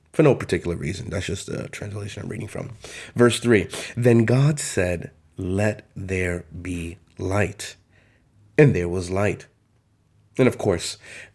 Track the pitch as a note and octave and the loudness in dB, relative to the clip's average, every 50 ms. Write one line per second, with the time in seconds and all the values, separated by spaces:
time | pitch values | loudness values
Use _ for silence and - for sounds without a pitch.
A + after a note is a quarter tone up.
0 | _ _ - - D#3 D3 A#2+ - - - F#2 E2+ - F2 E2+ E2+ E2+ D2 - F#2 | _ _ 0 4 4 4 4 2 0 -2 -2 -2 -2 -4 -6 -4 -6 -6 -8 -8
1 | - - E2+ F#2+ F#2+ - F#2 G2 - - - - - - - - G#2+ G#2 G2+ G#2 | -8 -8 -6 -6 -6 -6 -6 -8 -8 -8 -10 -10 -10 -10 -12 -12 -12 -12 -10 -10
2 | G2+ - - - - - - - G#2 G#2+ - - - - - - - - - - | -12 -12 -12 -12 -12 -10 -10 -10 -10 -10 -10 -10 -10 -12 -14 -18 -18 -18 -16 -16
3 | - - - A#2 A#2+ A#2+ A2+ - - A#2+ A#2 G2+ F2 - - - - - - A#2+ | -16 -4 4 6 6 6 6 4 2 4 4 4 4 0 -6 -10 -12 -8 -4 2
4 | A#2+ B2 A#2 A#2 A2+ A2 A#2+ C3 C#3 D3+ D#3+ D3 - - - - F#2 F2+ F2 E2+ | 4 6 6 6 6 4 4 4 4 2 2 0 -4 -4 -2 -2 0 0 -2 -4
5 | - - - _ _ _ _ - F#2+ F2+ F#2 G2 G#2 G#2+ G2+ - - _ - - | -6 -10 -16 _ _ _ _ -8 -4 -2 0 0 2 0 0 -4 -8 _ -14 -12
6 | F#2+ F#2 F#2+ F#2 F#2 F2+ F2 F2 E2+ D#2+ D#2+ F#2 F2 F#2 F2+ E2+ E2 E2 E2 - | -8 -4 -4 -2 -2 -2 -4 -6 -8 -12 -14 -12 -8 -8 -8 -6 -8 -10 -12 -16
7 | _ _ _ - F#2+ F#2 G2 G#2 G2+ F2+ G#2+ - - - - _ _ _ _ _ | _ _ _ -8 -4 -2 0 0 0 0 -2 -8 -14 -16 -16 _ _ _ _ _
8 | _ _ _ _ _ _ _ _ _ _ _ - D3+ C3+ - F2+ F2 F2 F2 F#2+ | _ _ _ _ _ _ _ _ _ _ _ 6 6 6 6 4 0 -2 -2 -4
9 | F2+ F2 F#2 G2 G#2 G2+ F2 - - - _ _ _ _ _ _ _ _ _ _ | -4 -2 -2 0 0 0 -2 -4 -10 -20 _ _ _ _ _ _ _ _ _ _
10 | _ _ _ _ _ _ _ - C3 A#2+ - - - G#2 F#2 E2+ - - - - | _ _ _ _ _ _ _ 2 2 2 2 2 0 0 0 0 -4 -8 -12 -12
11 | - - - - - - | -16 -20 -20 -20 -20 -8